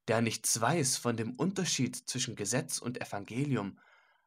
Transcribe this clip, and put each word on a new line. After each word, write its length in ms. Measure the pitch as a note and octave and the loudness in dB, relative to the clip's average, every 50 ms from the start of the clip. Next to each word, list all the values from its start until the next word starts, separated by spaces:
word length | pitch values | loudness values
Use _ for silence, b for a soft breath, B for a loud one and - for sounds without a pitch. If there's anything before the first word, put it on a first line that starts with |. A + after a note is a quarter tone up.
| _ - | _ 2
der 140 | A2 A2+ | 4 4
nichts 400 | A#2 A2+ G#2+ - - - - A2+ | 4 2 0 0 -2 -2 0 2
weiß 340 | A2 B2 E3 F3 - C3 - - | 4 4 4 4 2 2 0 0
von 200 | - A#2+ A2+ A2+ | 0 0 0 0
dem 180 | A2 A2+ - | -2 -2 -2
Unterschied 600 | - - F#3+ G3 F#3+ F#3 - - - B2+ - - | 0 0 0 2 0 0 0 2 2 2 0 0
zwischen 400 | - - - - B2 - B2 G#2 | -6 -8 -6 -4 -2 -2 -4 -4
Gesetz 420 | G2 G#2 G2 A#2+ C3+ D#3 - - - | -4 -2 0 0 0 0 -2 -4 -4
und 240 | - A#2+ - - | -4 -4 -4 -4
Evangelium, 800 | - - - G2+ G2 - G#2+ B2 D3 D3 C3 A2 G2+ F#2+ - b b b b b b b b b b | -6 -6 -6 -6 -6 -4 -2 -2 0 2 2 0 0 -2 -6 b b b b b b b b b b